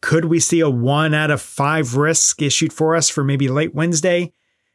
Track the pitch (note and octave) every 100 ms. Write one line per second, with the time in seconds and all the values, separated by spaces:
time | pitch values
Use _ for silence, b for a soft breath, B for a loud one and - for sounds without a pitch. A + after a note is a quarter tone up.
0 | - D#3+ E3 E3 - E3+ D#3 B2 A#2+ C#3+
1 | D#3 D3+ D3+ C#3+ - - C#3+ D#3+ C3 B2+
2 | D3+ D#3+ - - C#3+ - D#3 - D#3+ E3
3 | D3+ - C#3 C#3 C3+ C3+ D#3+ D3 E3 D#3+
4 | F3+ F3 F3 - _ _ _